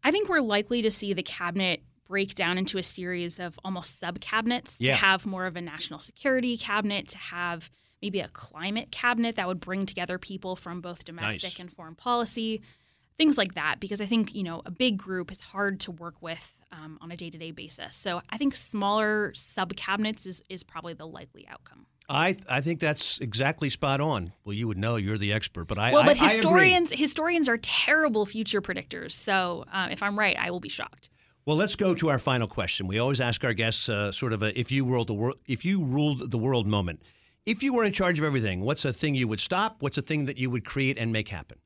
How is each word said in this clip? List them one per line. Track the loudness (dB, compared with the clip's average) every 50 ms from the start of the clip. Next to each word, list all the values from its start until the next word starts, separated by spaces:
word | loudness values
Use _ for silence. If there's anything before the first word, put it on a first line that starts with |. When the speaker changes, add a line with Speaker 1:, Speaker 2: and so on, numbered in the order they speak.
| 4
Speaker 1:
I | 4
think | 4 4 2 4
we're | 2 2
likely | 4 4 2 2 2 2 0 2
to | 2 2
see | 2 2 0 0 -2
the | -2 -2
cabinet | -6 -6 -6 -4 -2 0 0 2 2 0 -2 -4 -16 _ _ _
break | _ -2 -2 -2 -2 -2
down | -2 0 0 2 0
into | 0 0 -2 0
a | 0
series | -2 -2 -2 -4 -4 -4 -4 -4 -6 -6 -6
of | -8 -10 -10 -10 _
almost | -6 -6 -4 -2 -4 -4 -2
sub-cabinets, | -4 -6 -6 -6 -6 -2 -2 0 0 0 -2 -2 -4 -8 -6 0
to | 2
Speaker 2:
Yeah. | 2 4
Speaker 1:
have | 6 6 4 4 4 0
more | -6 -6 -4 -4
of | -6 -6
a | -8
national | -10 -10 -8 -8 -8 -8 -8 -10
security | -12 -14 -16 -4 0 2 2 2 2 0 -2 -2
cabinet, | -2 -2 -2 0 0 0 -2 -4 -4 -6
to | -8 -8
have | -8 -12 -8 -6 -4 -4 -4 -6 -10 -14 _ _ _ _ _ _
maybe | -8 -4 -4 -4
a | -4 -6
climate | _ -16 -18 -16 -12 -8 -6 -4 -4 -4 -6 -6
cabinet | -8 0 0 2 2 2 0 0 0
that | -2 -2 -2
would | -2 -4
bring | -4 -6 -4 -4 -4
together | -4 -4 -6 -4 -4 -4 -8
people | -6 -10 -12 -10 -8 -8 -8 -8
from | -8 -10 -10 -10
both | -10 -12 -12 -12 -14
domestic | -16 -12 -6 -6 -4 -4 -4 -6 -8 -10
Speaker 2:
Nice. | -12
Speaker 1:
and | -16 -18
foreign | -18 -18 -18 -18 -18
policy, | _ -2 0 0 2 2 0 -2 -2 -2 -2 -2 -4 -6 -12 -20 _ _ _ _ _ _ _ _ _
things | 6 6 6 4
like | 2 0 0
that. | -2 -2 -2 -2 -2
Because | -4 -6 -4 -4
I | -2 2
think, | 2 2 2 0 -2
you | -6 -6
know, | -6 -8 -10 -10
a | -12
big | -2 2 2 2 2 0
group | -4 -6 -6 -6 -6 -6
is | -10 -14
hard | -16 -12 -4 -2 0 0 0 -2
to | -6 -6
work | -6 -12 -12 -14 -14 _
with, | -10 -10 -10 -10 -10 -18 -20 _ _ _
um, | -18 -16 -16 -16 -16 -16
on | -14 -14
a | -12
day-to-day | -12 -12 -12 -12 -12 -14 -14
basis. | -14 -14 -10 -10 -8 -8 -8 -8 -6
So | -6 -4 -4 -4 -6 -8 -10
I | -6 -2
think | -2 0 0 0
smaller | -2 -2 -2 -2 0 2 2 2 2 2 0 0 -2 -2 -4
sub-cabinets | -4 -6 -4 -4 -4 -4 -4 -4 -8 -4 -2 -2 0 0 -2 -2 -4 -8
is, | -6 -6 -8 -8 _
is | -12 -12 -12
probably | _ -12 -12 -12 -12 -12
the | -12 -14 -14
likely | -14 -14 -16 -18 _ -20 -20 -20
outcome. | -20 -20 _ -20 -20 -20 -20 _ _ _ _ _
Speaker 2:
I, | 0 2 2 2 0 -2 -2 -2
I | 0 0
think | 0 0 -2 0
that's | 0 0 0 0 -2 -4 -4 -4
exactly | -6 -4 -2 0 0 0 0 0 -2 -2
spot | -2 0 0 0 2 2
on. | 2 2 0 0 -2 -4 -10 _ _
Well, | -6 -4
you | -2 -2 -2
would | 0 0
know. | 0 0 0 0
You're | 0 0 0 0
the | 0 0
expert. | 0 0 -2 -4 _ -10 -6
But | -6 -2 0
I, | 2 6 8
Speaker 1:
Well, | 8
Speaker 2:
I, | 10 8
Speaker 1:
but | 8 8
Speaker 2:
I | 8
agree. | 6 6
Speaker 1:
historians, | 6 6 8 8 8 8 8 8 6 4 2
historians | 0 0 0 0 2 0 0 2 2 2 4 4
are | 2 2
terrible | 0 0 0 0 4 4 4 6 4 4 4 2 0
future | 0 0 -4 -2 2 0 0
predictors. | 0 -2 -6 -6 -6 -8 -10 -10 -4 -2 -2
So, | 0 2 2 2 2 2 0 -2 -6 -8 -6
uh, | -4 -4 -2 -2
if | -4 -2 -2
I'm | -2 0 2
right, | 2 2 2 2
I | 0 -2
will | -4 -6
be | -6 -6
shocked. | -6 -6 -8 -10 -10 -20 -20 -20 _ _ _ _ _ _ _
Speaker 2:
Well, | 0 2 2
let's | 2 2 0
go | 2 2 2 4
to | 4 4 2
our | 2 2
final | 2 2 2 2 0 0
question. | -2 -4 -4 -2 -2 -4 -2
We | -2 0 0
always | 2 2 2 2
ask | 2 0 0 0 0
our | -2 0
guests, | 2 2 0 0 0 -2 0
uh, | 0 0 0 -2
sort | -2 -2 -2 0 0
of | 2 0
a, | 0 0 0
"If | -2 0
you | 2 0 2
ruled | 2 2 2 2 0
the | 0
wor-, | 0 0 -2 -2 -4 _ -4
if | -4 -2 0
you | 0 0 2 2
ruled | 2 2 2 4 2 2 0 -2 -2
the | -2 0
world" | 2 2 2 2 2 4
moment. | 2 2 2 0 -4 -8 _ -20 _ _ _ _ _ _ _ -2
If | -2 0 0
you | 2 2
were | 4 2
in | 2 2
charge | 2 2 4 4 4
of | 2
everything, | 2 2 2 2 2 0 0
what's | 0 -2 -2 0 0
a | -2 -2
thing | 0 0 0 2
you | 2 2 0
would | 0 -2
stop? | -2 0 0 0 0 0 -2 _
What's | -4 -2 -2 -2
a | -2
thing | 0 0 0 0
that | -2 -2 -2
you | -2 0
would | 0 -2 -4
create | -2 -2 2 2 2 2 0
and | 0 0
make | 0 0 -2 -4
happen? | -8 -10 -10 _ -18 _ _